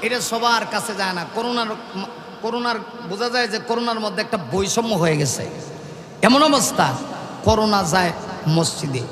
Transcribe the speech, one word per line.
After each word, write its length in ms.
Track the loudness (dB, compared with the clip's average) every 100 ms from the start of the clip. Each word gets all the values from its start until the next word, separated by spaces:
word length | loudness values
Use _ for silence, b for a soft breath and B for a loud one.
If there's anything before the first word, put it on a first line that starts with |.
এটা 160 | -2 -2
সবার 460 | -2 0 4 2 2
কাছে 240 | -4 -4
যায় 180 | -2 -2
না। 120 | -2 -4
করোনার, 320 | -4 -2 -2 -2 -4 -8 -8 -8 -10 -14 -8
করোনার 340 | -4 -2 -2 -2 -6 -12 -10
বোঝা 200 | -4 -2
যায় 200 | 0 0
যে 100 | -2
করোনার 420 | -2 0 0 0
মধ্যে 220 | -2 -2
একটা 160 | -2 -4 -2
বৈষম্য 420 | -2 0 0 2
হয়ে 220 | 2 4 4
গেছে। 300 | 0 -2 -6 -8 -10 -12 -12 -14 -16 4
এমন 200 | 6 8
অবস্থা, 500 | 6 4 2 2 2 0 -6 -10 -10 0
করোনা 380 | 2 4 4 2
যায় 300 | 4 2 2 -2 -8 -4 2
মসজিদে। 520 | 2 2 -2 -4 -4 -6